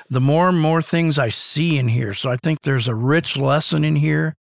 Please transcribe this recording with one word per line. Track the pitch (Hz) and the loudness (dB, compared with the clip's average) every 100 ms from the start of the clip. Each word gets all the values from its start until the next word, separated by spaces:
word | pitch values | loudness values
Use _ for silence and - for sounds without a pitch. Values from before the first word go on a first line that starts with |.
| - | -6
the | 131 | 0
more | 135 156 180 | 2 4 4
and | 180 | 2
more | 156 165 | 2 2
things | 156 170 165 147 | 0 0 0 0
I | 123 | -2
see | - - 147 170 151 | -2 -6 -2 0 0
in | 123 | 0
here. | 120 110 | 0 -2
So | 98 135 | -4 -4
I | 123 | -2
think | 165 156 | -2 -4
there's | - 135 117 | -2 -2 -2
a | |
rich | 113 123 156 165 143 | -2 0 0 0 -2
lesson | 135 143 - 156 | 0 0 0 -2
in | 151 151 | 0 0
here | 151 151 160 151 _ | 0 0 -2 -6 _